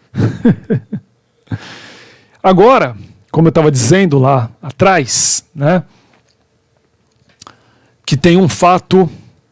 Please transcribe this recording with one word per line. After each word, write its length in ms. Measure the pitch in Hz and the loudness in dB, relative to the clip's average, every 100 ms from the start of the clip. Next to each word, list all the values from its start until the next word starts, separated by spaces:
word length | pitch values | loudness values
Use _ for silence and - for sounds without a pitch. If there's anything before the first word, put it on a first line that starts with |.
| _ | _
<laughs> 680 | - - - 233 - - 214 - - _ _ _ _ - - - - - - - _ _ _ | -6 -6 -2 -2 -2 -4 -8 -8 -16 _ _ _ _ -14 -14 -14 -20 -20 -20 -20 _ _ _
Agora, 520 | 190 185 226 254 139 104 - _ _ | 0 4 4 4 0 -8 -20 _ _
como 160 | 156 160 | 0 0
eu 40 | |
tava 200 | 165 151 | 2 0
dizendo 480 | 131 113 190 185 139 | 0 0 2 2 0
lá 320 | 131 135 113 - | 0 0 -4 -12
atrás, 840 | 139 - 190 180 120 - - - - 151 | -12 -2 0 0 -2 -4 -4 -4 -8 -6
né, 280 | 143 180 - _ _ _ _ _ _ _ _ _ _ _ _ _ _ _ - _ _ _ _ _ - | -2 -2 -4 _ _ _ _ _ _ _ _ _ _ _ _ _ _ _ -20 _ _ _ _ _ -6
que 100 | 135 | 0
tem 220 | 175 180 | 2 2
um 100 | 170 | 2
fato 640 | - 175 180 - 190 175 - - _ _ | 0 0 0 0 0 0 -4 -20 _ _